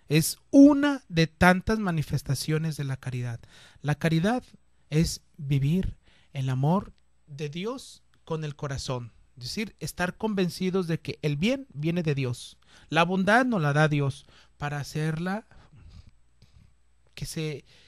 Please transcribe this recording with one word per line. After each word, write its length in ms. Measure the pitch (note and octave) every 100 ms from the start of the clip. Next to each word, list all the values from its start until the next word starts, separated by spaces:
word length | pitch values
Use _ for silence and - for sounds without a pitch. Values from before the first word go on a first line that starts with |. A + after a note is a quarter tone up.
| -
Es 300 | D3+ - - _
una 540 | C#4 C#4+ C#4+ C#4+ C#4 -
de 180 | E3 E3
tantas 500 | - F3+ F#3 A3+ A3
manifestaciones 1000 | G3 D#3+ - C#3 - C3 - D#3 D#3+ D3+
de 100 | C#3
la 120 | C3
caridad. 420 | B2+ B2 B2 A2+ - - - -
La 140 | C#3+ D3
caridad 480 | E3 D#3+ G3 B3+ - - _ _ -
es 320 | D3 F3 - _ -
vivir 580 | C#3 C#3+ C#3 F3+ - - _ _ _
el 160 | C#3 C3
amor 420 | C3 C#3+ F#3 - - _ _ -
de 220 | C#3+ D3+
Dios 540 | E3+ G#3+ C4 - - _ _ -
con 180 | D#3+
el 120 | D3+ -
corazón. 580 | D3 C3 - B2+ A#2 - _ -
Es 60 |
decir, 320 | B2 - G#3+ -
estar 380 | D#3 - F3+ -
convencidos 720 | A3 G3 F3 - F#3 F#3+ E3+
de 120 | D#3+
que 200 | C#3+ -
el 160 | D3+ C#3+
bien 300 | G#3 C4+ C4
viene 300 | C#3 D#3 F3
de 120 | D#3+ C#3
Dios. 420 | B2 B2 - - _ - -
La 140 | D#3
bondad 420 | F3 F#3+ F#3+ A#3 B3+
nos 160 | G#3+
la 120 | D3
da 140 | D3 D#3
Dios 380 | D3 C#3 - - - - -
para 220 | D3 D3
hacerla 640 | - D#3 D#3 D#3+ F#3 G#3 - - - - - - - - _ _ - - - _ _ _ _
que 120 | - C#3+
se, 400 | E3 D#3 C#3 - -